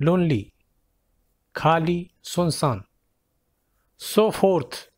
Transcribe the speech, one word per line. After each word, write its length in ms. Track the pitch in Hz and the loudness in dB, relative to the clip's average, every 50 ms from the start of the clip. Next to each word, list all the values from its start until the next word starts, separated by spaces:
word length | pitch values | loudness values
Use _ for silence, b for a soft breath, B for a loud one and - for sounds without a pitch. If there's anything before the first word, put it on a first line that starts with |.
लोनली, 520 | 143 160 180 185 175 165 139 104 101 - _ _ _ _ _ _ _ _ _ _ _ _ _ _ _ _ _ _ _ _ - | 0 2 2 2 2 2 0 0 -2 -6 _ _ _ _ _ _ _ _ _ _ _ _ _ _ _ _ _ _ _ _ -8
खाली, 560 | - - 156 165 165 160 170 175 175 175 - _ _ - | -2 0 2 2 2 2 0 -2 -4 -6 -10 _ _ -16
सुनसान। 600 | - - 175 175 165 - - - 143 117 98 101 _ _ _ _ _ _ _ _ _ _ _ _ _ _ _ _ _ _ _ _ _ _ - | -8 -4 -2 -2 -2 -2 -2 -2 -2 -2 -4 -8 _ _ _ _ _ _ _ _ _ _ _ _ _ _ _ _ _ _ _ _ _ _ -16
So 320 | - - - 214 214 214 | -10 -2 2 2 2 2
forth, 440 | - - - 196 185 160 131 - - - - _ _ | 2 2 2 2 2 2 -2 -4 -12 -16 -18 _ _